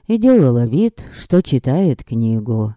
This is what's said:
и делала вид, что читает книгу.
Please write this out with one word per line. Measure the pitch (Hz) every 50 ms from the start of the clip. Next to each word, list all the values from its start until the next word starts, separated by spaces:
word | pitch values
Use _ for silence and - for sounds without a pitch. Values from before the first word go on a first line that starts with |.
| _
и | - 220
делала | 226 214 254 262 226 156 127 120 120 120
вид, | 113 117 165 220 233 - - - - -
что | - - - 175 180 -
читает | - 156 123 - 131 135 175 196 170 127 - -
книгу. | - 113 113 113 113 113 110 104 123 113 110 107 110 110